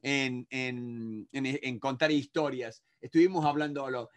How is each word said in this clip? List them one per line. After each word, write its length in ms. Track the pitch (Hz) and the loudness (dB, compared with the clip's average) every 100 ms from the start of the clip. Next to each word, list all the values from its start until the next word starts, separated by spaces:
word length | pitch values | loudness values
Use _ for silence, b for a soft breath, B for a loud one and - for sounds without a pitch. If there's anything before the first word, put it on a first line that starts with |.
en, 460 | 139 139 131 123 120 | 0 2 2 -2 -6
en, 800 | 131 127 123 120 117 113 107 - | -6 -4 -4 -6 -8 -8 -8 -8
en, 140 | 139 135 | -4 -2
en 340 | 143 131 120 | -2 -4 -4
contar 300 | 135 131 156 | -4 2 4
historias, 720 | 147 - 165 147 127 113 - _ _ | 4 0 0 -2 -2 -8 -12 _ _
estuvimos 460 | - 165 180 180 151 | 0 6 6 6 2
hablándolo, 640 | 143 151 143 131 127 113 | 2 0 -4 -4 -4 -6